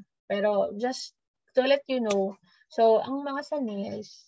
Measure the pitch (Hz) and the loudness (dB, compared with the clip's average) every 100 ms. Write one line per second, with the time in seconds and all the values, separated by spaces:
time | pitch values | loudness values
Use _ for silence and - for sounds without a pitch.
0 | 202 _ _ 202 208 202 196 202 240 262 | -20 _ _ -2 0 0 0 -2 -4 -6
1 | - _ _ _ _ - 254 277 - 262 | -12 _ _ _ _ 0 2 2 0 -2
2 | 220 202 196 202 _ _ _ - 226 220 | 0 0 0 -4 _ _ _ 2 6 6
3 | 240 269 285 277 294 302 247 202 208 208 | 2 -6 -6 -8 -6 -4 -4 -6 -8 -8
4 | 214 - | -12 -20